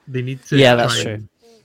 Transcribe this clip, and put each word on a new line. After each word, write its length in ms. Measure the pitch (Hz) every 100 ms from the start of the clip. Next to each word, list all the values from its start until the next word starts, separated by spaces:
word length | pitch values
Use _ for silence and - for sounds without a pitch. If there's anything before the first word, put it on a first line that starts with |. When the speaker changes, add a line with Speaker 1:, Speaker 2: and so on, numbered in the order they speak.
| -
Speaker 1:
they 160 | 131
need 200 | 123 131
to 120 | - 143
Speaker 2:
Yeah, 180 | 127
Speaker 1:
try 80 | 120 120
Speaker 2:
that's 180 | 120
Speaker 1:
and 240 | 120 107 107 _
Speaker 2:
true. 80 | _ _